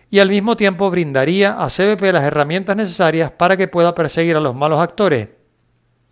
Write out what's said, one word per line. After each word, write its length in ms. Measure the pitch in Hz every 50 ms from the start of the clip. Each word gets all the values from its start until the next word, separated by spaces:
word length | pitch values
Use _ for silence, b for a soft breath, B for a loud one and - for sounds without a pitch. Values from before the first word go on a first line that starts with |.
| b b
y 100 | 196 196
al 80 | 196 190
mismo 260 | 202 202 196 240 226
tiempo 340 | - 208 196 190 170 196 190
brindaría 720 | 175 180 165 147 135 131 135 156 180 196 196 202 214 -
a 80 | 165 135
C 180 | - - 190
B 100 | 208 214
P 160 | - 196 190
las 100 | 180 156
herramientas 540 | 139 147 147 147 170 147 170 190 190 202 196
necesarias 560 | 214 220 185 175 - 180 160 156 160 160 139
para 240 | - - 175 180 190
que 100 | 185 190
pueda 300 | 185 - 175 170 175 170
perseguir 400 | - 160 143 - 170 165 170 160
a 40 | 151
los 140 | 156 135 123
malos 240 | 131 147 156 156 147
actores. 500 | 170 - - - 208 180 143 113 104 - _ _ _ _ _ _ _ _ _ _ _ _ _ _ _ _